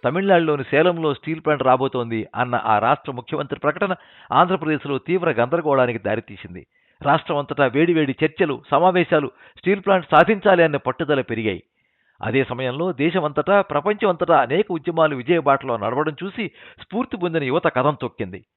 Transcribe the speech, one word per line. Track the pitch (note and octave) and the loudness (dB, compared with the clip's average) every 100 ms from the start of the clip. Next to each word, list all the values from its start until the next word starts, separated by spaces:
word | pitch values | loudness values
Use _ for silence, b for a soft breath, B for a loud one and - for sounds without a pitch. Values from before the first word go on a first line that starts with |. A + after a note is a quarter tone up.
తమిళనాడులోని | B2+ D#3+ G3 F3+ E3 D3 | -2 -2 2 2 2 -2
సేలంలో | C3 C#3+ F3 E3+ D#3 | 0 2 2 0 -4
స్టీల్ | C3+ - D#3+ | -4 -6 -6
ప్లాంట్ | D#3 D3 | -2 0
రాబోతోంది | C3+ B2+ C3+ C3 A#2 A2+ G#2 - | 2 2 0 -4 -4 -6 -6 -4
అన్న | B2 B2 | -2 -2
ఆ | A2+ G#2+ | 0 2
రాష్ట్ర | A2+ D3 - | 2 0 -4
ముఖ్యమంత్రి | B2+ - D3+ C#3+ C#3+ | -12 -8 -8 -6 -4
ప్రకటన | C#3+ D3+ G3+ F3+ B B B | -4 -2 -4 -4 B B B
ఆంధ్రప్రదేశ్లో | C3 F3 F#3 D#3 D3+ - C3+ | 2 2 0 -2 -4 -4 -6
తీవ్ర | - F3+ E3+ | -2 -2 0
గందరగోళానికి | A2+ A#2+ E3+ D3+ C#3 B2 A2 | 0 0 0 2 2 2 0
దారితీసింది. | G2+ G#2+ - G2+ F2 F2 - _ _ _ | -4 -4 -6 -18 -16 -18 -20 _ _ _
రాష్ట్రం | C#3 C#3+ - D3 | 0 0 0 -6
అంతటా | C#3+ C#3+ C3+ | -4 0 0
వేడివేడి | B2 E3+ E3 D3 C3 | 2 2 2 0 0
చర్చలు, | D3+ D3 F3 B2 - | -4 0 -2 -2 -2
సమావేశాలు, | C#3+ F3+ F3+ E3 D#3+ C#3 b b - | 2 4 2 2 0 0 b b -8
స్టీల్ | F3+ G3+ | -2 -2
ప్లాంట్ | G3 F#3+ D#3 | 0 0 4
సాధించాలి | D#3 E3+ G#3+ G#3 F3+ | 4 4 4 2 4
అనే | E3 C#3+ | 4 2
పట్టుదల | - B2+ D#3 C#3+ | -4 -4 -2 -2
పెరిగాయి. | - A2+ A2 F#2 _ _ _ _ _ _ | 0 -4 -2 -4 _ _ _ _ _ _
అదే | A#2 B2 | -2 0
సమయంలో | C3 B2 C3 C3 F3+ | 0 -2 -4 -4 -4
దేశమంతటా, | C3+ D3+ F3 D3+ C#3+ - G3+ | 0 0 0 -2 -2 2 2
ప్రపంచమంతటా | F#3+ C#3+ F3 G#3 G#3 E3+ E3+ D#3+ | 2 -2 -2 0 0 0 2 4
అనేక | A#2+ D#3 G#3+ | 4 0 -2
ఉద్యమాలు | E3+ C#3+ E3 D#3 C#3 | -4 -4 0 0 0
విజయబాటలో | B2 E3+ C#3+ C#3 C3 A#2 | 0 0 2 0 0 -2
నడవడం | G2+ B2+ D3+ D3 | -2 -2 -4 -4
చూసి | F#3 A3 G3 B B B | -12 -8 -10 B B B
స్ఫూర్తి | - G3+ - A3 | -10 -8 -6 -4
పొందిన | F3 D#3+ | -4 -2
యువత | C#3 D3+ E3 | 0 0 0
కథం | B2+ C3+ D3 | 0 0 -2
తొక్కింది. | A#2+ _ G2+ F#2 _ | -8 _ -10 -10 _